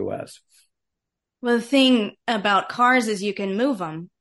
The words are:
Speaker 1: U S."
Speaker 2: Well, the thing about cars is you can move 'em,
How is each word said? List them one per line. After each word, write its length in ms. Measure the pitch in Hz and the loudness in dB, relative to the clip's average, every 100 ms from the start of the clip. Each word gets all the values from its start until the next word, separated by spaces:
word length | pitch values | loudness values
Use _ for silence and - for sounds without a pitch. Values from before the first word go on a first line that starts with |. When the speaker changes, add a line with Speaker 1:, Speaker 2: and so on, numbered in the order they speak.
Speaker 1:
U 120 | 98 | -6
S." 260 | 98 - - _ _ _ _ _ _ _ _ _ _ | -8 -12 -20 _ _ _ _ _ _ _ _ _ _
Speaker 2:
Well, 160 | 247 233 | -2 -2
the 60 | |
thing 520 | 233 277 262 247 202 - - | 2 2 4 4 0 -8 -6
about 440 | 226 202 196 - | -2 2 2 0
cars 380 | - 247 254 220 | 0 4 4 2
is 140 | 208 | -4
you 120 | 202 | -4
can 240 | 196 202 196 | -6 -4 -2
move 240 | 262 233 | -2 -2
'em, 280 | 165 160 175 _ | -6 -10 -14 _